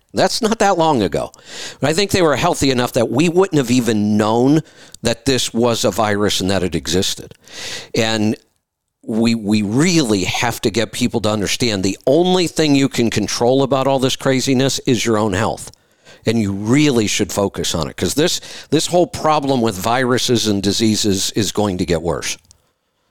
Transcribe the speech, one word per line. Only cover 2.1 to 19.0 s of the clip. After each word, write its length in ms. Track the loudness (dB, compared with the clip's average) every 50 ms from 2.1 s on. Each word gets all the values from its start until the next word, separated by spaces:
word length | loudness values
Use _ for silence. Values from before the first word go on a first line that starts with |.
they 100 | 2 2
were 120 | 2 2 2
healthy 360 | 2 0 0 0 0 0 0
enough 240 | 2 2 0 0 0
that 160 | 0 0 0
we 180 | 2 2 2 2
wouldn't 300 | 4 2 2 2 2 0
have 120 | 2 2
even 460 | 2 2 2 2 0 2 2 2 2
known 460 | 2 2 2 2 4 4 4 4 2 0 -4 -14 -20 -20 -20 -12 -4
that 240 | -4 -4 -4 -2 -2
this 260 | -2 0 0 -2 -2
was 320 | -2 0 2 2 2 2 0
a 60 | 0
virus 500 | 0 2 0 0 2 0 0 0 0 0
and 100 | 0 0
that 120 | 0 0
it 120 | 0 -2 -4
existed. 600 | -4 -4 -2 -2 -2 0 -2 -4 -8 -12 -20 -20 _ _ -20 -16 -14 -12 -12 -12 -12 -12 -6 -2
And 400 | -2 0 0 0 0 0 0 -2 -4 _ _ _ _ _ _ _ _ _ _ _ _
we, 320 | -10 -6 -2 0 2 2 0
we 260 | 0 0 0 0 0
really 640 | 0 0 0 0 2 2 2 2 2 2 0 0 0
have 380 | -2 -2 -2 -2 -4 -4 -2
to 80 | -4 -2
get 220 | -2 -2 -4 -4
people 280 | -4 -4 -4 -2 -2 -2
to 80 | -2 -2
understand 560 | -2 0 -2 -2 -2 -2 -2 -2 -2 -2 -2
the 140 | -2 -4 -2 0
only 400 | 2 2 2 4 2 2 2 0
thing 280 | -2 -2 0 2 2 4
you 140 | 4 2 2
can 220 | 0 0 0 0
control 520 | 0 -2 -4 -2 -2 0 2 2 2 2
about 240 | 2 0 0 0 0
all 120 | 0 0 0
this 180 | 0 -2 -2
craziness 640 | -2 -2 0 0 0 0 0 2 2 2 0 -2 -2
is 240 | 0 0 0 0 2
your 140 | 0 2 2
own 160 | 2 0 0
health. 360 | 0 -2 -2 -4 -6 -10 -18 -20 _ _ _ _ _ _ -20 -16 -8 -4
And 140 | -2 0 0
you 120 | 0 -2
really 540 | -4 -4 0 2 2 4 4 4 2 2 0
should 240 | 0 0 -2 -2 -2
focus 440 | -2 -2 -2 -2 -2 -4 -6 -4 -2
on 140 | -4 -4 -4
it, 80 | -6
'cause 180 | -4 -4 -2 0
this, 260 | 0 0 0 -2 -6 -8 -12 -18 -14 -6 -2
this 160 | -2 -2 0
whole 200 | 0 0 0